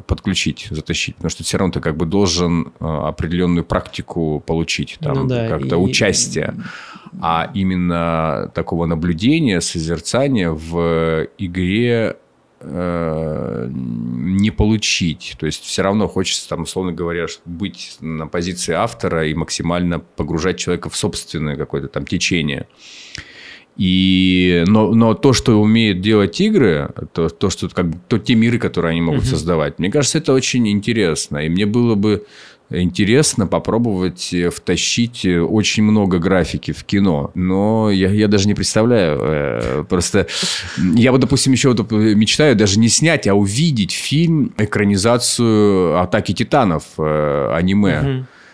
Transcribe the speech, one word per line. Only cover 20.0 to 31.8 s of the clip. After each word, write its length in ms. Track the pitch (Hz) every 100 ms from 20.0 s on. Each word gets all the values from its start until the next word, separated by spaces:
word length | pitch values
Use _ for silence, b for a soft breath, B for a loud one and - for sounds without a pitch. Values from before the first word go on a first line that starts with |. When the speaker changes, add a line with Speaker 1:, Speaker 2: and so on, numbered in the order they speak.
| - - 78 82 90 87
Speaker 1:
человека 320 | - 87 80
в 60 | -
собственное 580 | 95 - - 78 76 71
какое-то 300 | 71 71 69
там 180 | - 71
течение. 640 | 90 - 87 73 67 - B B B B B B B B B B -
И, 880 | 95 92 95 92 92 92 90 87 87
но, 260 | 110 101
но 200 | 113 113
то, 200 | 110 139
что 280 | 117 - 107
умеют 400 | 107 113 110 92
делать 400 | 104 107 98 -
игры, 480 | 214 208 110 76 71 - -
то, 160 | - 80
то, 200 | - 98
что 200 | - 87
как 200 | - 85
бы, 60 | 80 -
то, 100 | 113
те 160 | - 113
миры, 240 | 117 117
которые 320 | 92 90 82
они 100 | 85
могут 200 | 82 73
Speaker 2:
Мгм. 60 | -
Speaker 1:
создавать, 500 | 78 80 82 73 -
мне 100 | 95
кажется, 280 | 147 127 156
это 160 | 151
очень 340 | 131 - 127 110
интересно. 680 | 104 110 113 90 76 - 73
И 100 | 78
мне 160 | 90 104
было 300 | 120